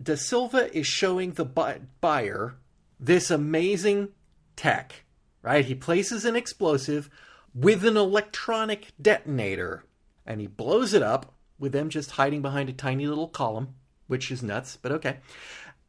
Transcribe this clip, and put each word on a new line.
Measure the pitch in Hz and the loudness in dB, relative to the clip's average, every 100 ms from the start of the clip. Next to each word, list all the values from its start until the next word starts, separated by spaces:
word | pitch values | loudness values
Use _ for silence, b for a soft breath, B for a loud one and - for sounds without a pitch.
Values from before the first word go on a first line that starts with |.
Da | 147 147 | -4 -2
Silva | - 247 247 262 - 160 | 0 -2 0 0 0 -2
is | 139 | -2
showing | - 190 180 180 | 0 0 0 -2
the | - | -4
bu-, | 139 - 139 - 131 _ | -4 -2 -2 -4 -12 _
buyer | 170 147 104 95 120 - _ _ _ - | 0 2 0 -4 -6 -8 _ _ _ -4
this | 131 175 - | 4 4 4
amazing | 156 147 160 180 196 202 202 202 - _ _ _ - | 2 2 2 2 2 2 2 0 -8 _ _ _ -2
tech, | 143 - - - _ _ _ _ | 2 2 -2 -18 _ _ _ _
right? | 113 143 | 2 2
He | 135 | 2
places | 131 - 175 - 226 | -2 0 0 0 -2
an | 233 233 | -2 -2
explosive | 233 - 175 143 143 147 143 b b b b | -4 -2 0 2 0 -4 -6 b b b b
with | 123 170 214 | 2 4 6
an | 220 214 | 4 4
electronic | 196 208 208 - - 220 220 214 - - | 4 2 0 -6 -4 -2 -2 -6 -8 0
detonator, | 208 208 156 135 101 92 90 85 - _ _ _ - | 4 4 2 -2 -2 -2 -6 -8 -14 _ _ _ -10
and | 107 | -8
he | 101 | -8
blows | - 117 214 233 | -6 0 2 4
it | 196 | 4
up | 110 135 - _ _ - | 4 0 -2 _ _ -10
with | 139 | -4
them | 139 156 | -2 -2
just | 151 143 | -6 -4
hiding | - 139 147 | 0 0 0
behind | 139 139 135 | -2 -2 -4
a | |
tiny | 131 135 131 147 | -4 -4 -2 -2
little | 151 160 | -4 -6
column, | - 120 110 131 - _ _ - | -4 -4 -4 -8 -12 _ _ -8
which | 127 127 | -6 -6
is | 127 | -8
nuts, | 113 107 127 - | -6 -6 -8 -10
but | 127 | -6
okay. | 156 135 139 B B B B B - | -4 -4 -8 B B B B B -20